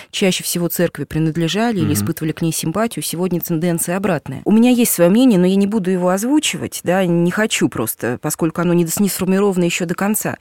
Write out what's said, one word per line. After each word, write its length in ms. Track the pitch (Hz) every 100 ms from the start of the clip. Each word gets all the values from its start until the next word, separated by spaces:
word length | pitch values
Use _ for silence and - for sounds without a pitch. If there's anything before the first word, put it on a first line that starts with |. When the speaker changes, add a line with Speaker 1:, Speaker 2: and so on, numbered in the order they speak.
| -
Speaker 1:
чаще 320 | - 196 180
всего 240 | - 175 170
церкви 380 | - 170 -
принадлежали 720 | 139 156 160 156 165 185 240 208
или 80 |
Speaker 2:
Мгм. 80 | 127
Speaker 1:
испытывали 400 | 101 104 165 160
к 100 | -
ней 100 | 165
симпатию. 520 | - 156 196 233 -
Сегодня 360 | - 160 185 170
тенденция 560 | - 165 175 165 - 185
обратная. 460 | 202 156 - 135
У 60 | -
меня 200 | 214 247
есть 200 | 247 233
свое 180 | - 170
мнение, 280 | 214 262 190
но 80 | 180
я 80 |
не 140 | 196 202
буду 240 | 226 180
его 160 | 185 180
озвучивать, 720 | 190 233 302 - 160 117 -
да, 240 | 170 185 185
не 240 | 170 170
хочу 380 | 180 220 - 156
просто, 500 | - 110 - 110 123
поскольку 420 | 151 - 160 165
оно 100 | 175
не 120 | 175
дос-, 160 | 165 -
не 80 | 202
сформировано 540 | - 190 190 202 180
еще 240 | 175 - 170
до 80 |
конца. 440 | 180 196 214 151 -